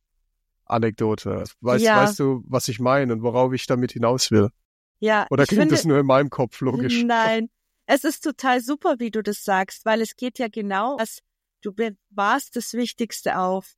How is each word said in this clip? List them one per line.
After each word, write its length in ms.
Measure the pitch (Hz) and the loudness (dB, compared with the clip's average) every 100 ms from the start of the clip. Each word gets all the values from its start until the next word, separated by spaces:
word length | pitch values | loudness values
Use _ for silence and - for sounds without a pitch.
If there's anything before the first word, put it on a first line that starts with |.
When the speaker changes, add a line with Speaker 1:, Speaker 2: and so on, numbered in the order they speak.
| _ _ _ _ _ _ | _ _ _ _ _ _
Speaker 1:
Anekdote? 800 | - 117 113 107 110 107 104 98 95 - | -4 -2 0 0 -2 -2 -4 -6 -8 -6
Weißt, 240 | 113 127 | 0 2
Speaker 2:
Ja. 120 | 226 208 | 4 4
Speaker 1:
weißt 240 | 208 202 | 4 2
du, 240 | 139 131 - | 0 -2 -2
was 220 | 127 - | -4 -2
ich 100 | 113 | -2
meine 320 | 127 139 131 | 2 2 2
und 120 | 113 | 0
worauf 280 | 117 120 127 | 0 2 2
ich 140 | 127 - | 0 -2
damit 260 | 127 123 | 0 -2
hinaus 400 | 120 117 127 - | 0 0 2 4
will? 200 | 107 104 - _ _ _ _ | 4 4 0 _ _ _ _
Speaker 2:
Ja, 280 | 214 214 - | 0 2 2
Speaker 1:
Oder 140 | 139 | 2
Speaker 2:
ich 60 | 139 | 4
Speaker 1:
klingt 140 | 202 | 4
Speaker 2:
finde 120 | 294 320 | 4 4
Speaker 1:
das 80 | |
nur 160 | 165 143 | 4 2
in 60 | 139 | 4
meinem 240 | 131 143 | 4 2
Kopf 320 | - 127 - | -2 -4 -4
logisch? 460 | 131 127 247 233 240 | -2 -2 0 0 0
Speaker 2:
Nein, 420 | 233 220 226 226 _ _ _ - | 2 2 0 -4 _ _ _ 0
es 180 | 269 311 | 0 0
ist 180 | - | -4
total 380 | 320 254 262 247 | -6 -4 0 0
super, 380 | 233 294 370 262 | -2 -4 -2 -2
wie 120 | 240 | -4
du 100 | 220 | -6
das 220 | 208 208 | -6 -6
sagst, 400 | - 190 190 - | -2 -2 -2 -6
weil 160 | 226 220 | -2 -2
es 160 | 220 - | -2 -6
geht 240 | 247 - | -8 -6
ja 80 | 233 | -8
genau, 480 | 220 202 190 226 277 | -6 -4 -4 -4 -4
dass 240 | 220 - _ _ _ _ | -8 -10 _ _ _ _
du 120 | 208 | -10
bewahrst 840 | 196 226 202 _ 202 202 262 - 247 | -6 -6 -8 _ -4 0 0 -4 -10
das 180 | - | -8
Wichtigste 640 | 226 240 - 226 - - - | -6 -6 -6 -8 -6 -6 -2
auf. 360 | 185 190 - | -2 -4 -8